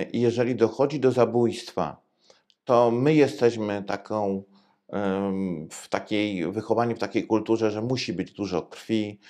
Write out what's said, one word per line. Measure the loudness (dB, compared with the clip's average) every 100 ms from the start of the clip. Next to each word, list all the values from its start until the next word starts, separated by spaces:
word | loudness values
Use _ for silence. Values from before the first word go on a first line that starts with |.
| -4
jeżeli | 0 0 2 0
dochodzi | 2 2 2 -2 2
do | 2
zabójstwa, | 4 2 4 2 0 -8 -6 -6 -8 _ _ _ _ _ _
to | 2 4 4
my | 4 4
jesteśmy | 6 4 4 2 2 -2 -4 -4
taką, | -8 -4 -2 -2 -2 -6 _ _ _ _
em, | -4 -2 0 -2 -2 -4 -6 -10
w | -16 -6
takiej, | -6 -2 -2 0 -2 -4
wychowani | -4 -2 0 0
w | -2
takiej | -4 -2 0
kulturze, | 0 2 2 0
że | 0
musi | -2 -4 -4
być | -6 -6
dużo | -6 -4 -4
krwi, | -6 -10 -4 -2 -2 -8 -18